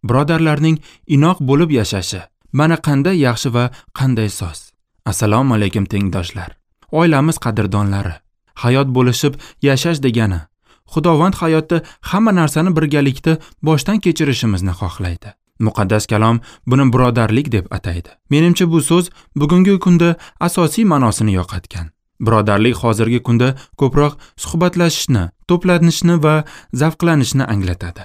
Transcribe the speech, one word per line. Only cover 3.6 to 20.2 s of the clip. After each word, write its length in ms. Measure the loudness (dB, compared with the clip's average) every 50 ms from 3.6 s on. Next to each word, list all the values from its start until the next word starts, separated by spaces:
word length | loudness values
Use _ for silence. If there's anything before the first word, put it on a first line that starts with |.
| -2 -2 -4 -10 -20 _ _
qanday 360 | -2 -2 0 0 0 -2 -4
soz. 300 | -4 -6 -10 -10 -10 -14 -20 -20 _ _ _ _ _ _ _
Assalomu 480 | -8 -4 -2 0 0 2 2 2 2 2
alaykum, 300 | 2 0 0 0 -2 -4
tengdoshlar. 680 | -2 -2 -2 -2 -2 -2 -4 -6 -6 -10 -12 -14 -14 -16 _ _ _ _ _ _ _ -2
Oilamiz 440 | 0 2 2 2 2 0 0 -2 -2
qadrdonlari. 760 | -4 -6 -2 -2 -2 -2 0 -2 0 0 -2 -2 -4 -6 -8 -12 _ _ _ _ _ _ _
Hayot 320 | -6 -2 0 0 2 0 0
bo'lishib 460 | 0 2 2 2 0 0 -2 -2 -4 -4 -16 -20 -14 _
yashash 420 | 0 0 0 2 0 -2 -4 0 -2
degani 380 | -2 0 0 0 0 -2 -4 -8 _ _ _ _ _ _ _ _ _ -6
Xudovand 420 | -2 0 2 2 4 2 2 0
hayotda 480 | -2 -2 0 0 0 0 0 -2 -2 -2 -6 -20 _
hamma 360 | -12 -4 -2 0 2 2 2
narsani 360 | 2 0 0 0 0 0 0
birgalikda 680 | 0 0 0 0 0 0 0 0 -2 -2 -2 -2 -2 -2 -4 -14 -20 _
boshdan 400 | -2 0 0 0 0 0 -2 0
kechirishimizni 680 | 0 -2 -2 0 0 -2 -2 -2 -2 -2 -2 -2 -2 -4
xohlaydi. 640 | -4 -4 -6 -8 -8 -6 -8 -8 -8 -10 -12 -20 -20 _ _ _ _
Muqaddas 500 | _ -4 -2 0 -2 -2 0 0 -2 -2
kalom 340 | 0 0 2 2 2 2 0 -4 -8 -20 -16 _
buni 220 | 0 2 2 4 4
birodarlik 640 | 4 4 2 2 2 0 0 2 0 0 0 0 -2
deb 140 | -4 -4 -4
ataydi. 420 | -8 -8 -6 -6 -8 -8 -10 -12 -20 _ _
Menimcha, 400 | _ 2 2 4 4 2 2 2
bu 140 | 2 2 0
so'z 300 | 0 2 0 0 0 -2 -8 -20 -20 _ _
bugungi 460 | -4 0 2 4 4 4 4 2 2
kunda 380 | 2 2 2 4 4 2 0 -2